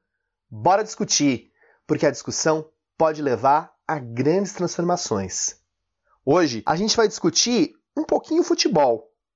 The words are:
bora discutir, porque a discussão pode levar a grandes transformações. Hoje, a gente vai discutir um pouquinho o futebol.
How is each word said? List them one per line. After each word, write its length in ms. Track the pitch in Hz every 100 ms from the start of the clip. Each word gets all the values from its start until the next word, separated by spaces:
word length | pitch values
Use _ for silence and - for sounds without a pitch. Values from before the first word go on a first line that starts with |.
| _ _ _ _ -
bora 320 | 107 123 196
discutir, 680 | 214 - 214 - 143 120 - _ _ _ -
porque 200 | 147 151
a 60 |
discussão 580 | 131 - - 160 156 156 _ _ -
pode 240 | 160 156
levar 540 | 143 113 131 147 170 _ -
a 100 | 151
grandes 560 | 120 117 135 185 196
transformações. 1000 | - 175 - 170 175 - 107 95 - - - _ _ _ _ _ _
Hoje, 380 | - 165 156 113 -
a 100 | 160
gente 200 | 214 -
vai 120 | 220
discutir 680 | - - - 233 240 170 _ _ -
um 60 |
pouquinho 380 | 311 - - 320
o 40 | -
futebol. 680 | 339 320 175 135 117 - _ _